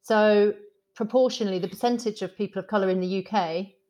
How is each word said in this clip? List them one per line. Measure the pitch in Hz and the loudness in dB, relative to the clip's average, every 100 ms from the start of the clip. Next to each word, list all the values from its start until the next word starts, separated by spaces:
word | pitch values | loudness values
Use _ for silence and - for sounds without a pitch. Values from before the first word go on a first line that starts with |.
So | - 220 214 208 208 - - _ _ | 2 4 6 6 4 0 -16 _ _
proportionally, | - 220 247 254 - 208 185 | -8 0 2 2 0 -4 -4
the | 180 | -6
percentage | 185 240 240 233 208 | -2 -2 0 -4 -6
of | 180 | -10
people | - 202 190 | -6 -6 -6
of | 185 | -4
colour | 208 190 | -2 0
in | 185 | 0
the | 185 | -2
U | 190 | -4
K | 185 214 170 165 196 _ | -2 -2 -2 -6 -8 _